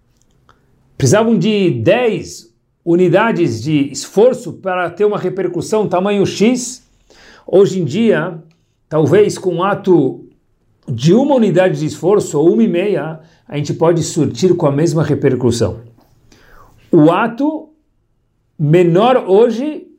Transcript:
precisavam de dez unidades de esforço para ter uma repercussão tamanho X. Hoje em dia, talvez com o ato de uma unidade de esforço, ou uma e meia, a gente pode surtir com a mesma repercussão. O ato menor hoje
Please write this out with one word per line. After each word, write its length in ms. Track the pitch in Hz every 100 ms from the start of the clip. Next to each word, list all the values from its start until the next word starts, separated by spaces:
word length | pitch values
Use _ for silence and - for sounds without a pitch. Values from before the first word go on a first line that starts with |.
| _ _ _ _ _ _ _ _ _ _
precisavam 400 | 131 202 226 214
de 340 | 185 208 180
dez 840 | 127 117 226 240 185 - - - _ _ _
unidades 760 | 170 175 180 175 226 170 156 107
de 300 | 127 151 139
esforço 640 | 135 - 190 240 247 165
para 360 | - 185 180 170
ter 140 | 175
uma 140 | 208 196
repercussão 680 | 180 185 180 - - 220 196
tamanho 360 | 175 196 202
X. 640 | 180 - 208 247 - - _ _ _ _ - - -
Hoje 340 | 185 202 185
em 40 |
dia, 540 | 151 165 233 165 170 165 - _ _ _ _
talvez 480 | 156 143 185 202 -
com 200 | 185 165
o 80 |
ato 600 | 190 196 190 170 131 - - _ _ _ _ _ -
de 240 | 113 147
uma 200 | 214 285
unidade 460 | 262 208 165 185 147
de 60 | 151
esforço, 520 | - 165 208 - 147
ou 140 | 165
uma 100 | 220
e 60 | 214
meia, 520 | 170 202 175 156 160 - _ _
a 80 | 143
gente 180 | 147
pode 280 | 135 160 165
surtir 520 | 151 - 131 117 180
com 120 | 175 147
a 60 |
mesma 300 | 135 165 160
repercussão. 800 | 151 143 139 123 123 113 101 - - _ _ _ _ _ _ - - _ _
O 200 | 175 151
ato 600 | 180 233 233 294 311 - _ _ _ _ _ _ _ _ -
menor 640 | 147 175 180 165 233 262 180
hoje 600 | 196 240 226 302 294 -